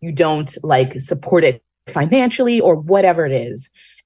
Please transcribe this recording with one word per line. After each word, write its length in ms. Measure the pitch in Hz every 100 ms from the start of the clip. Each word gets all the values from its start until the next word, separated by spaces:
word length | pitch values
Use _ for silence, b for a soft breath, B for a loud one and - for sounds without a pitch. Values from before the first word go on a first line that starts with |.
you 120 | 165
don't, 440 | 151 160 151 143 -
like, 380 | 156 131 131 127
support 440 | - 127 - 180
it 180 | 156 120 _ _ -
financially 760 | 156 156 262 247 - 240 233
or 140 | 185
whatever 500 | 156 156 196 190 170
it 80 | 151
is. 380 | 131 117 127 - _ b b